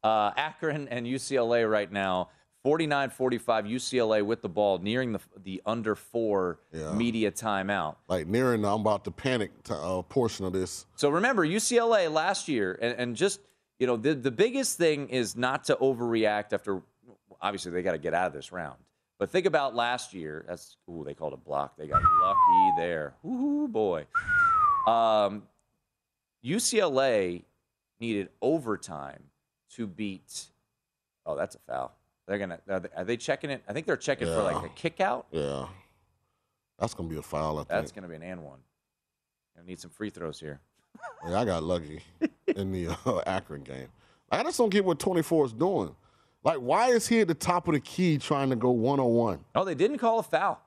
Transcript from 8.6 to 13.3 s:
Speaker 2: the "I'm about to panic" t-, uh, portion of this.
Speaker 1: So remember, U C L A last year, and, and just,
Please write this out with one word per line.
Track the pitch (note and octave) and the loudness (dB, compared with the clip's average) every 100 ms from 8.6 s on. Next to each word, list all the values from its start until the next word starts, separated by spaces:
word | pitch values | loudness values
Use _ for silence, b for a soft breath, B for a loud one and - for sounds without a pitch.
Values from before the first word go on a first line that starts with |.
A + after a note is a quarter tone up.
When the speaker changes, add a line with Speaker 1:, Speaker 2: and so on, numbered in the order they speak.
Speaker 2:
the | G#2 | 2
"I'm | G#2+ | 2
about | G2+ G2+ - | 2 0 -2
to | |
panic" | E2+ C3+ B2+ G2+ - | -4 -2 0 -2 -8
t-, | - | -8
uh, | F2+ D#2+ F#2 | -6 -4 -4
portion | F2 - A#2 - F#2+ | -2 0 0 0 -4
of | |
this. | F#2 F2+ - - - | -2 -4 -8 -16 0
Speaker 1:
So | D3 | 2
remember, | D#3+ A3+ A#3+ D#3 | 2 2 2 2
U | G3 | 0
C | - A#3+ | 2 2
L | A#3 A3+ | 4 4
A | E3+ | 4
last | D#3 E3+ G3 - | 2 0 -2 -2
year, | C3 G2 F#2 | 0 0 0
and, | A#2 A#2 | -2 -2
and | B2 A2+ | -4 0
just, | F#3+ | 0